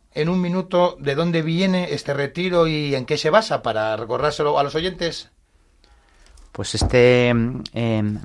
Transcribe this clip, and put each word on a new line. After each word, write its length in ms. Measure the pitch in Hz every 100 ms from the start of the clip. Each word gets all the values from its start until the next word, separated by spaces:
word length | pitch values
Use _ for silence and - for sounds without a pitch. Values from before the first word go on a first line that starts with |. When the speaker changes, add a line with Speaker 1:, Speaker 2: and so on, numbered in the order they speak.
| _
Speaker 1:
en 140 | - 160
un 120 | 185
minuto 560 | 175 185 185 180 175 147
de 160 | 139 139
dónde 260 | 170 165
viene 500 | 156 165 190 180 170
este 220 | 143 -
retiro 540 | 139 139 170 180 175 160
y 260 | 151 147
en 100 | 131
qué 140 | 127 147
se 120 | 156
basa 320 | 143 - 135
para 340 | 120 107 110 107
recordárselo 640 | 113 123 147 147 147 143
a 20 |
los 120 | 143 151
oyentes. 540 | 185 170 170 147 - _ _ _ _ _ _ _ _ _ - - -
Speaker 2:
Pues 220 | - 104
este, 600 | 110 - 127 123 123 123
mm, 260 | 117 117 131 -
em, 440 | 117 117 110 104 104